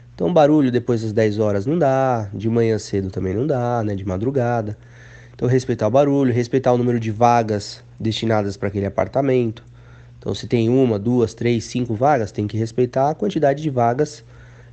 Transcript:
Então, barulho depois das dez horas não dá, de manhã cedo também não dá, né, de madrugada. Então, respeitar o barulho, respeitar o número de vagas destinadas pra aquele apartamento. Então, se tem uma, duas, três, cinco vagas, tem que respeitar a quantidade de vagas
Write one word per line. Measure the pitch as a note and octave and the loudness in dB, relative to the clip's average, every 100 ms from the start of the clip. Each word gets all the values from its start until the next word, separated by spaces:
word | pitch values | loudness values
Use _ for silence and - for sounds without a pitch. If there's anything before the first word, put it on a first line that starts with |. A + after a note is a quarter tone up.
| - | -18
Então, | - F3 | -4 0
barulho | E3+ D3 D3+ C3 | 4 6 6 4
depois | B2+ A#2+ A#2 | 0 0 -2
das | A2 | 0
dez | G#2+ A2 G#2 | 0 0 2
horas | G#2+ G2+ G2+ | 0 0 -2
não | F3 | 0
dá, | C#3 C3 C3 A#2 G2+ | 2 2 0 -2 -4
de | G#2 A2 | -6 -2
manhã | A#2 A2+ G#2+ | 2 2 0
cedo | - G2+ F#2+ | -2 -4 -4
também | F#2+ F#2+ | -4 -4
não | G2 D3+ | -2 -2
dá, | C3 A#2+ A#2+ | -2 -2 -2
né, | G#2 G2+ | -2 -4
de | G2 | -4
madrugada. | F#2 A#2+ C#3 A#2+ A#2+ G#2+ G#2+ - - - - - | -4 -2 -2 0 -2 -4 -10 -16 -20 -20 -20 -20
Então, | - B2+ | -4 0
respeitar | B2+ B2+ A#2 A2 | 0 0 -2 2
o | |
barulho, | C3 C#3+ C#3 C3 | 2 2 2 2
respeitar | A#2+ A#2 C3+ B2+ | 0 0 0 2
o | B2 | 2
número | B2 A#2+ | 2 0
de | A2+ | -2
vagas | G#2 A#2+ A#2+ A2 G#2 - - - - | 2 4 4 2 -4 -6 -16 -20 -6
destinadas | A2 G#2+ A2+ G#2+ G2+ F#2+ | -4 -2 0 0 0 -4
pra | G2+ | -4
aquele | G2+ G2 | -2 -2
apartamento. | F#2+ F#2+ B2+ C#3 B2+ A#2 A2+ - - - - - - | -2 -2 -2 0 2 0 -4 -16 -20 -20 -20 -20 -12
Então, | - G2+ | -8 -8
se | A2+ | -2
tem | A#2+ A2+ | 0 2
uma, | C3 B2+ G#2 | 4 4 2
duas, | A2 B2 A2+ | 0 0 0
três, | - A#2+ A#2 - | 0 0 0 -2
cinco | B2+ A#2+ G#2+ | -4 -4 0
vagas, | C#3 C#3 G#2 | 2 2 0
tem | - G#2 | -4 -4
que | A2 | -2
respeitar | A2+ B2+ B2 C3 C#3+ | -4 -2 -2 0 0
a | D#3 | 0
quantidade | G#3 E3 C#3+ D3 | -4 0 0 0
de | D#3 | -2
vagas | B2+ A#2 B2+ D3 - - - - - - | 0 0 0 -4 -6 -20 -20 -20 -20 -20